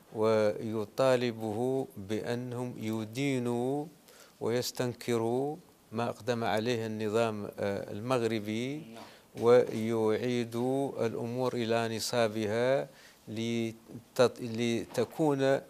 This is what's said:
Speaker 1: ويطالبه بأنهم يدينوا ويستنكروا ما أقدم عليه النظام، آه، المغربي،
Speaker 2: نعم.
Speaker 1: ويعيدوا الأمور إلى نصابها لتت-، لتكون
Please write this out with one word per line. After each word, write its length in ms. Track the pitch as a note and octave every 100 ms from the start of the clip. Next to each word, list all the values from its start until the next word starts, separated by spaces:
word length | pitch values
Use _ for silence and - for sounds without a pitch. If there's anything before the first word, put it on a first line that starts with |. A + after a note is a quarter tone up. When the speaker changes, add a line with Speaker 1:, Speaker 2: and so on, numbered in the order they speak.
| -
Speaker 1:
ويطالبه 1700 | - A2 A2 G#2 - A2+ A2 G#2 - C3+ B2+ B2 A2+ A2 G#2 B2 C3 C3 -
بأنهم 800 | G2 G#2+ - A#2+ B2+ A#2+ B2 -
يدينوا 1080 | A2 A2 A2 A2+ C#3+ C3 A#2+ A#2+ B2 C#3+ D#3 - - - - -
ويستنكروا 1160 | A2+ B2 A#2+ - B2 A#2 - A#2 A2+ B2 C#3+ E3 - - -
ما 160 | A2 A#2
أقدم 360 | A#2 G#2+ A#2
عليه 420 | A2+ G#2 A2 A#2+ A2+
النظام، 580 | G#2+ G#2+ A2 A#2 G#2+
آه، 480 | G2+ - G2+ G2+ -
المغربي، 840 | G#2 A#2 C3 A2+ A2+ G#2 A2 B2+ D3
Speaker 2:
نعم. 260 | - - - - - -
Speaker 1:
ويعيدوا 1700 | A2+ B2 - A#2 A2 A2+ A2 G#2+ B2 A#2+ A#2 A#2 B2+ C3+ C#3 - A#2
الأمور 480 | G#2+ A#2 B2 B2+
إلى 420 | A#2+ A2+ A2+ A2+ A2+
نصابها 920 | - B2 A2+ G#2+ G#2 A2+ B2 C3+ D3 - - - -
لتت-، 1120 | A2 A#2 A#2 A2+ A2+ - - - - A#2+ -
لتكون 1000 | A#2+ A2+ A#2+ A2+ - - A2 - D#3 C#3 C3+ C3+